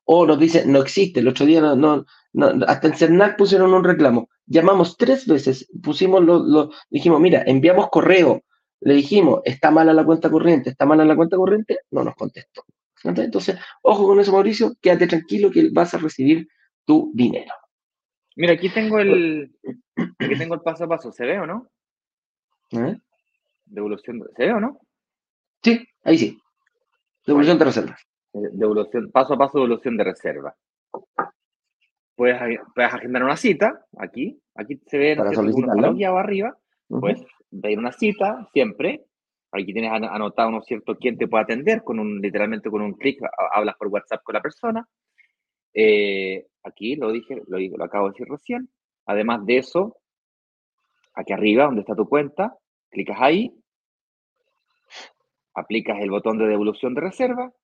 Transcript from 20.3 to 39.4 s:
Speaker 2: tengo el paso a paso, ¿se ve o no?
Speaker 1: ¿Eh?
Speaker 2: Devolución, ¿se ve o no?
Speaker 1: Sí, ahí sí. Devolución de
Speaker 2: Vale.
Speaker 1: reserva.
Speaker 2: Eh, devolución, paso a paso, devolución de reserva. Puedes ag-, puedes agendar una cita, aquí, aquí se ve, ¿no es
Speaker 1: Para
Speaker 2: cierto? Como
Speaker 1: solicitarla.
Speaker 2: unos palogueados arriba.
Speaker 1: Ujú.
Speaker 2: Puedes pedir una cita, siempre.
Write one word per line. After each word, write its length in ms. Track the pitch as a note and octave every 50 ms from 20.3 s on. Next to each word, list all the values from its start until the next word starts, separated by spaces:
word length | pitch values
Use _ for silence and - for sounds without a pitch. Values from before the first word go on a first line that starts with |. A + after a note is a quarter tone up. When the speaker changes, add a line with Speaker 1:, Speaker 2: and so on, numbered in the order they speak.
| C#3
Speaker 2:
tengo 180 | C#3 E3 E3 E3+
el 60 | D#3+
paso 240 | - E3 D#3+ D3 E3+
a 20 |
paso, 240 | E3 E3 D#3 - A#2
¿se 140 | G#2 - A#2+
ve 140 | B2+ F3 G3+
o 60 | F3
no? 220 | D3+ F3+ A3+ B3+ _ _ _ _ _ _ _ _ _ _ _ _ _ _ _ _ _ _ _ _ _
Speaker 1:
¿Eh? 260 | - A#2 A#2 D3 A3 - _ _ _ _ _ _ _ _ _ _ _ _ _
Speaker 2:
Devolución, 580 | _ G#2 G#2 G#2 G#2 G#2 G2 _ - A#2 A#2 - - _
¿se 100 | - B2
ve 80 | F3+ A#3+
o 60 | G#3+
no? 200 | G#3 C4 C#4+ _ _ _ _ _ _ _ _ _ _ _ _ _ _ _ _ _ -
Speaker 1:
Sí, 220 | A3+ A#3 A#3 - _ _ _ _
ahí 140 | - D#3+
sí. 220 | - A#2+ - - _ _ _ _ _ _ _ _ _ _ _ _ _ _ _ _ _ _
Devolución 300 | - D3 C#3+ D3 D#3 F3 D3
de 60 | D#3
Speaker 2:
Vale. 100 | C3+ A#2
Speaker 1:
reserva. 220 | A2+ E2+ D2+ - - _ _ _ _ _ _ _
Speaker 2:
Eh, 160 | G2+ G#2 - -
devolución, 580 | F#2+ A2 G#2+ G#2 G#2+ G2+ - - A#2+ G#2+ G#2
paso 220 | _ C3 C#3 C#3 C#3+
a 40 |
paso, 200 | B2 C#3 C#3 - C#3+
devolución 380 | C3 A#2+ A#2 A2+ - B2+ A#2
de 60 | G#2+ G2+
reserva. 500 | F#2 F2 - - E2 C#2+ C#2+ C#2 C#2+ - _ _ _ _ _ _ _ - - - _ _ - - - _ _ _ _ _ _ _ _ _ _ _ _ _ _ _ _ _
Puedes 260 | - B2 B2 B2 B2
ag-, 220 | B2 A#2 A#2 - - _ _
puedes 200 | B2 A#2+ A#2 B2
agendar 300 | A#2+ - A#2+ B2+ B2 B2+
una 140 | C3+ D3
cita, 480 | - - A#3 F3 C#3 G3+ A#3 - - _ _ - -
aquí, 420 | G2+ F2 - A#2+ C#3+ G#3+ D4+ _ _ _ _
aquí 240 | - G#2+ B2 C#3+ C3+ _
se 100 | _ -
ve, 180 | C#3+ C#3+ D3+ D3+
¿no 80 | D3+ G#2+
es 40 |
Speaker 1:
Para 20 | G2+
Speaker 2:
cierto? 120 | G2+ A2
Como 100 | G#2 G#2+
Speaker 1:
solicitarla. 220 | A2 B2+ B2 B2+ G#2+
Speaker 2:
unos 120 | G#2 B2
palogueados 340 | - - F#3 G3 F#3 F#3 F#3
arriba. 380 | G3 G#3 G3+ G3 G3+ A#3+ - _ _ _ _ _ _ _
Speaker 1:
Ujú. 120 | - -
Speaker 2:
Puedes 200 | - - A#3+ - - _ _ _ _ _ - G2
pedir 180 | F#2 G#2 G#2+ G#2
una 120 | A#2 A#2+
cita, 560 | - _ A3+ G#3 G#3 - G3 G3+ B3 B3+ G#3+ _ _
siempre. 500 | C#3+ B2+ A2 F#2+ - C3+ F#3 C#4+ D#4 _ _ _ _ _ _ _ _